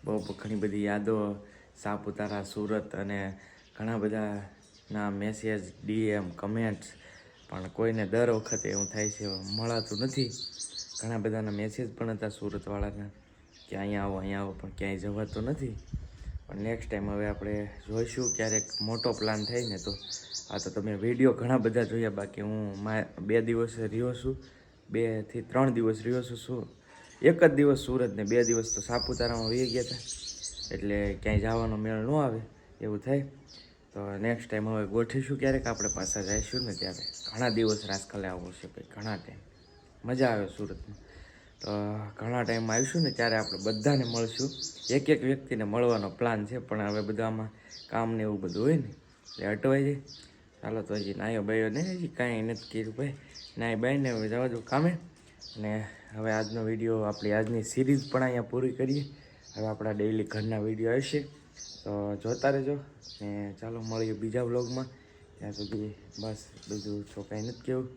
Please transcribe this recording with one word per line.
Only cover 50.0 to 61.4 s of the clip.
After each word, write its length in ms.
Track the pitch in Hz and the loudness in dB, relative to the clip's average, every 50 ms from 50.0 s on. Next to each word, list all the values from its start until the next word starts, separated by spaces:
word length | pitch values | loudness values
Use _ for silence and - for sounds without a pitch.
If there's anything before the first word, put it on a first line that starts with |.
| 139 - - - - - - - - - - - | -6 -12 -18 -18 -20 -20 -20 -20 -20 -20 -20 -10
ચાલો 200 | - 107 110 110 | -6 -4 -2 -2
તો 120 | 104 - 104 | -2 -2 -2
હજી 200 | 107 101 98 98 | -2 -2 -2 -4
નાયો 280 | 92 104 110 117 110 | -2 -2 0 0 0
બાયો 260 | 101 104 110 110 110 110 | 2 2 4 4 4 2
ને 120 | 107 139 | 2 0
હજી 280 | 170 185 185 180 175 165 | 0 0 -2 -2 -4 -6
કાંઈ 340 | - - 123 120 120 113 | -2 -2 0 0 0 0
નથી 280 | 110 113 117 110 - - | 0 -2 -2 -4 -8 -6
કર્યું 260 | - 113 110 110 107 | -4 -4 -4 -4 -4
ભાઈ, 180 | 120 139 139 139 139 - - - - - - - - | -4 -4 -4 -4 -8 -14 -18 -18 -16 -16 -12 -6 -2
નાઈ 160 | 117 113 113 | 0 0 2
બાઈને 360 | 104 117 131 139 143 139 131 | 2 2 2 4 4 2 2
હવે 180 | 120 110 110 107 | 2 0 0 0
જવા 200 | 110 120 127 127 | 0 0 0 0
દો 120 | 117 117 | -2 -4
કામે. 300 | 110 - 127 139 156 175 175 165 - - - - - - - - - - - | -4 0 2 4 4 4 2 0 -6 -12 -20 -20 -20 -20 -20 -18 -18 -14 -8
અને 280 | 110 107 107 107 107 107 101 - - - - 110 | -6 -2 -2 -2 -2 -4 -6 -10 -16 -18 -12 -8
હવે 180 | 107 110 110 | -4 -2 0
આજનો 320 | 107 107 110 104 113 117 110 | 2 0 0 -2 -2 -2 0
વીડિયો, 380 | 110 113 110 113 113 113 110 | 0 0 0 2 2 2 2
આપણી 300 | 107 104 104 - - 104 | 2 0 -2 0 0 2
આજની 300 | 104 107 110 107 120 113 | 4 4 4 2 0 -2
સિરીઝ 480 | 113 - - 131 131 127 143 135 139 - | -2 0 2 2 4 6 4 4 2 2
પણ 120 | - 131 | 2 2
અહીંયા 200 | 131 127 123 120 | 2 4 2 0
પૂરી 300 | 113 - - 123 127 127 | -2 0 0 0 0 0
કરીએ. 300 | 127 - 135 131 135 147 143 - - - - - - - - - - | 2 0 2 2 2 0 0 -4 -10 -18 -20 -20 -20 -20 -20 -16 -6
હવે 100 | 101 107 | -4 -2
આપણા 260 | 110 107 107 107 110 | -2 -2 -2 -2 -2
ડેઈલી 320 | 107 104 104 110 110 110 104 | 0 2 2 2 2 2 0
ઘરના 340 | - - 107 107 113 110 107 | 0 -2 -2 0 0 0 0
વીડિયો 340 | 104 110 110 107 113 113 | 0 0 0 2 2 4
આવશે, 280 | 117 131 139 139 - 147 143 - - - | 4 2 2 2 -2 -2 -2 -4 -12 -20